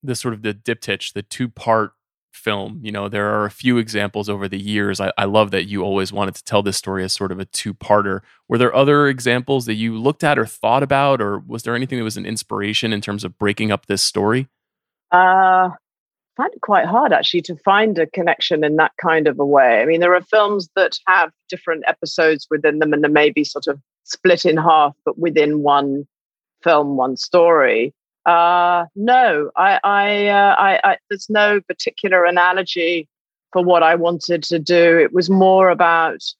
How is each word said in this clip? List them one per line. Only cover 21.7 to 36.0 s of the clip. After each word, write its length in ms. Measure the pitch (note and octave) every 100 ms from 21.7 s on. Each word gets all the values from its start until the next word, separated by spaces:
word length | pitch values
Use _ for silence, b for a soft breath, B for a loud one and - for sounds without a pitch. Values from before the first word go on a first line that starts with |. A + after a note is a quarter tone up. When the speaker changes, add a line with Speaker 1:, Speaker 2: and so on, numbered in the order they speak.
| D#3+ -
Speaker 2:
episodes 600 | - E3 - D#3+ D#3 -
within 300 | D#3 D3+ D3+
them, 120 | D#3
and 120 | D3
they 60 | D3
may 200 | D3 D3+
be 140 | -
sort 240 | D3 C#3+ C#3
of 120 | C#3+ _ _
split 420 | _ - F#3 E3+ F3+
in 120 | D#3+
half, 380 | D#3+ D#3 D3 C#3+ -
but 140 | -
within 420 | E3 D#3 D3+ D3+
one 460 | C#3+ C#3+ C#3+ C#3 C#3+ _ _ _ _ _
film, 340 | E3+ D#3 D3 C#3
one 200 | B2+ B2+
story. 760 | - F3+ E3+ E3 C3 A2 B2 _ _ _ -
Uh, 600 | E3+ E3+ F3 F3 F3 E3+ -
no, 540 | G#3+ B3+ B3 D3+ D3 -
I, 220 | F#3+ F#3+
I, 440 | - G3+ G3+ G#3 G3+
uh, 280 | G3+ G3+ -
I, 240 | G3 F#3+
I, 140 | G3+ F#3 _
there's 180 | G3+ -
no 320 | G#3+ G#3 G#3
particular 640 | - F3 - - G3+ F#3
analogy 840 | F3 F3+ F3+ F#3 F#3 F3+ E3+ E3+ D3+ _ _ _ _
for 120 | F#3
what 180 | F3+ F3
I 140 | E3 E3+
wanted 480 | E3+ F3 - E3+
to 160 | D3+ E3+
do. 400 | D3+ F3 E3+ E3
It 120 | D3+
was 160 | F3+ E3+
more 420 | F#3+ F#3+ F#3+ F#3
about 500 | E3+ E3+ E3